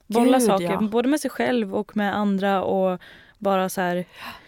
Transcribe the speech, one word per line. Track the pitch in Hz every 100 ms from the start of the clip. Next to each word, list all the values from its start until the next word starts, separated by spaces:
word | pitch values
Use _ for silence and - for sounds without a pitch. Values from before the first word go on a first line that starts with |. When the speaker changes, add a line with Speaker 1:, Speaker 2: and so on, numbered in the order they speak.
| -
Speaker 1:
Bolla | 220 254 262
Speaker 2:
Gud, | 226
Speaker 1:
saker, | 190 175
Speaker 2:
ja. | 190
Speaker 1:
både | 208 226 254
med | 302
sig | 262
själv | - 240 247 196 202
och | 208 214
med | 202 202
andra | 208 190 196 190
och | - 190 190 180 - - - _
bara | 196 190 190
så | -
här, | 180 175 175 - - -